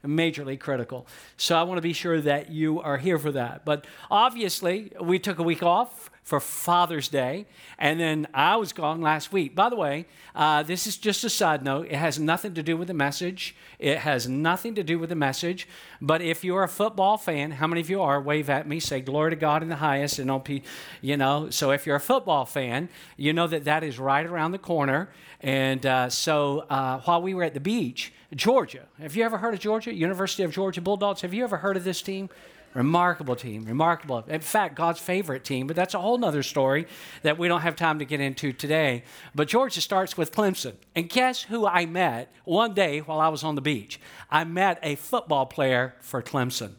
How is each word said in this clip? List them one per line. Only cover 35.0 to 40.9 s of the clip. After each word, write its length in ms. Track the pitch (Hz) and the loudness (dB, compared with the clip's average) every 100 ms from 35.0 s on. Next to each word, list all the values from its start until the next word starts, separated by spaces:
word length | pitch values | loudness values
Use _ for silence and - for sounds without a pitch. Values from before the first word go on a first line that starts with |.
| - 185 170 131 | -2 -2 -2 -6
team, 240 | - 131 135 | -4 -4 -2
but 80 | 160 | -2
that's 180 | 185 | -2
a 60 | 202 | -2
whole 180 | 190 247 | 0 2
nother 240 | 220 147 | 2 0
story 440 | 131 147 131 143 165 - - - | 0 2 2 2 -2 -14 -18 -2
that 160 | 151 156 | 0 2
we 80 | 175 | 2
don't 140 | 170 | 2
have 160 | 165 - | 0 0
time 240 | 165 151 | 0 0
to 40 | |
get 160 | 135 147 | -2 -2
into 320 | 139 131 143 | -2 -2 -4
today. 520 | 123 147 156 147 120 - - - | -4 0 2 2 0 -8 -20 -10
But 140 | 139 147 | -2 2
Georgia 340 | 226 262 - | 2 2 -2
starts 360 | - 190 190 - | 0 0 0 -2
with 160 | 156 | -2
Clemson. 400 | - 202 185 131 104 _ | 2 2 0 -8 -12 _